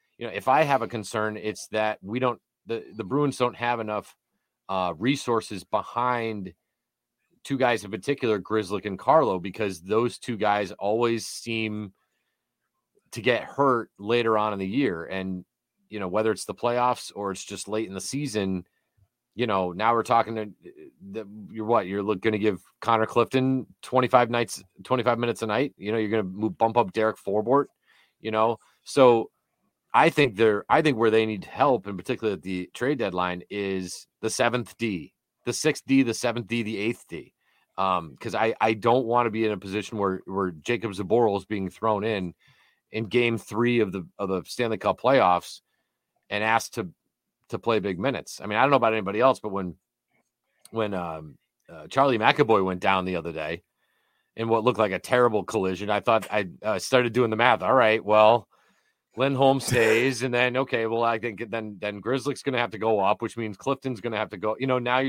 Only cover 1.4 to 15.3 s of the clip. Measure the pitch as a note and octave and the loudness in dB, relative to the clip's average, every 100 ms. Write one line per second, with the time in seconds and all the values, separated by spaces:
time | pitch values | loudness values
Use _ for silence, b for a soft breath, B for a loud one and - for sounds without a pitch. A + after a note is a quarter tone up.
1.4 | G#2+ G#2 - G#2+ G#2+ G#2+ F#2+ A#2 B2+ A#2 | -6 -8 -6 -2 -2 -2 -6 -2 -2 -2
2.4 | _ _ - A2+ A#1+ G2+ G2+ C3+ D3 - | _ _ -10 -8 -8 -10 -4 0 0 0
3.4 | B2 A2 A#2+ A#2+ G#2+ G#2+ G2 _ _ _ | -2 0 -2 -2 -4 -6 -8 _ _ _
4.4 | _ _ - F#2+ F2+ D#2+ A2+ C#3+ - A#2 | _ _ -6 -4 -2 -2 -2 -2 0 -2
5.4 | - G2+ - G#2 F#2+ - B2 A#2+ A2+ G#2+ | -2 -10 -4 -4 -2 -2 0 0 -2 -6
6.4 | F#2 - _ _ _ _ _ _ _ _ | -10 -16 _ _ _ _ _ _ _ _
7.4 | - C#3 B2 A#2 G2+ G2+ G2 C#3+ B2 G#2 | -6 0 2 2 -2 -6 -4 -2 0 0
8.4 | F#2 A2 F#2+ G2 G2+ F#2+ - D3+ C3 F#2 | 0 -2 -2 -4 -4 -2 4 4 4 0
9.4 | F2+ F2 G#2+ E2+ F2+ G#2+ A#2+ - - A2+ | -4 -4 -4 -4 -2 0 0 -2 -8 -2
10.4 | G#2 G#2 G2+ - G2+ A2 A#2+ A#2 - - | 0 0 -2 -4 -2 0 0 0 -4 -12
11.4 | - A2+ A2 G#2+ G#2 - _ _ _ _ | -8 -6 -4 -6 -10 -14 _ _ _ _
12.4 | _ _ _ _ _ _ _ - A2 A#2 | _ _ _ _ _ _ _ -4 0 0
13.4 | - - C#3 B2 A2 - G2+ A#2+ A2+ A2 | 0 0 2 2 -2 -10 -2 0 2 2
14.4 | G#2+ G2+ F#2+ A2+ C3+ E2+ E2 F#2+ F#2+ | 0 -2 -4 -2 -2 -2 -6 -6 -6